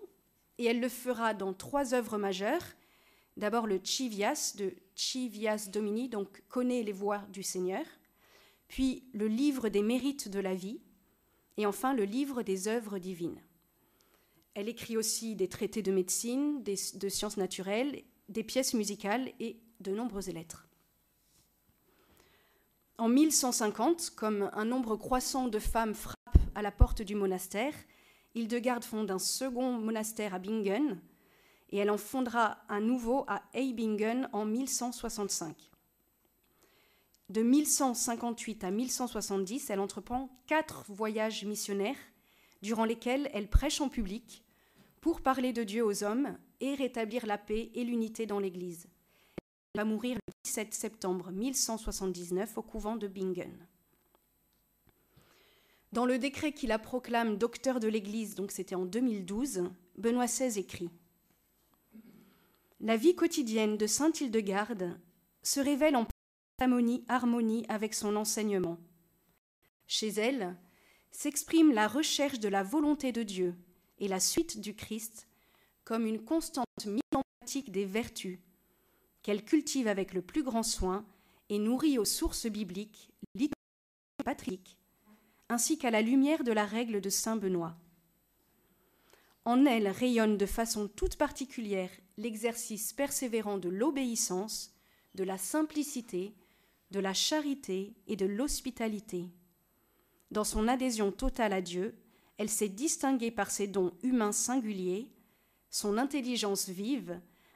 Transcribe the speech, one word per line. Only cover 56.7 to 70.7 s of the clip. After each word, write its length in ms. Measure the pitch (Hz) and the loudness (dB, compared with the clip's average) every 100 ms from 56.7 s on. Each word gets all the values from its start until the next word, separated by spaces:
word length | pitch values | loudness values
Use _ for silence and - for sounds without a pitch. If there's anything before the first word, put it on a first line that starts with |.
| 220 | 0
proclame 580 | 220 254 247 233 233 208 | -2 -6 -2 0 2 2
docteur 420 | 226 - 262 254 | 0 0 -2 0
de 100 | 220 | 2
l'Église, 460 | 220 202 214 220 | 0 -2 -6 -6
donc 180 | 226 202 | -6 -6
c'était 220 | - 185 | -6 -6
en 120 | 185 185 | -4 -2
deux 140 | 202 | 0
mille 260 | 254 208 180 | 0 0 -2
douze, 380 | 202 277 190 180 180 _ - | -2 -2 -2 -4 -6 _ -4
Benoît 280 | 226 247 247 | 0 2 2
seize 300 | - 262 208 | 0 0 -2
écrit : 340 | 180 - 170 - _ _ _ _ _ _ _ _ _ 220 - - - _ _ _ _ - | -6 -6 -8 -10 _ _ _ _ _ _ _ _ _ -20 -20 -20 -20 _ _ _ _ -6
La 160 | 214 226 | 0 4
vie 180 | 285 | 6
quotidienne 640 | 349 330 330 240 220 214 214 | 6 2 2 0 2 2 2
de 100 | 214 | 2
sainte 340 | - 302 311 | 2 2 2
Hildegarde 800 | 277 226 214 196 214 226 180 170 - _ _ _ | 0 0 0 0 0 -2 -4 -6 -14 _ _ _
se 180 | - 277 | -2 2
révèle 360 | 277 285 302 262 | 2 4 6 4
en 100 | 220 - _ _ _ - | 2 -4 _ _ _ 0
harmonie, 460 | 254 247 240 247 - | 4 6 4 2 2
harmonie 560 | 247 240 240 226 226 226 | 2 4 4 2 2 0
avec 260 | 214 214 | -2 -2
son 220 | 220 208 208 | -2 0 0
enseignement. 640 | 214 - 214 196 170 170 - _ _ _ _ _ _ _ _ _ - | 0 0 2 2 0 -2 -10 _ _ _ _ _ _ _ _ _ -4
Chez 220 | - 214 | -2 -2
elle 480 | 208 226 277 180 180 - | 0 0 0 -2 -6 -16